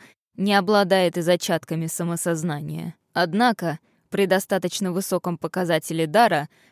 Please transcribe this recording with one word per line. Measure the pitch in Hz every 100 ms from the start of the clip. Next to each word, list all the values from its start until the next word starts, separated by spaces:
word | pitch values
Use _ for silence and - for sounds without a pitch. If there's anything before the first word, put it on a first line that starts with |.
| - _ _ -
не | 196 202
обладает | 185 208 190 190 180 175
и |
зачатками | 165 180 - 165 - 165 160
самосознания. | - 175 170 180 165 170 147 147 156 170 - _
Однако, | - 175 185 247 226 170 151 _ _ _
при | 196 196
достаточно | 190 - 190 175 - 185
высоком | 180 196 180 - 170
показателе | 165 - 175 160 - 160 156
дара, | 185 233 160 147 _ _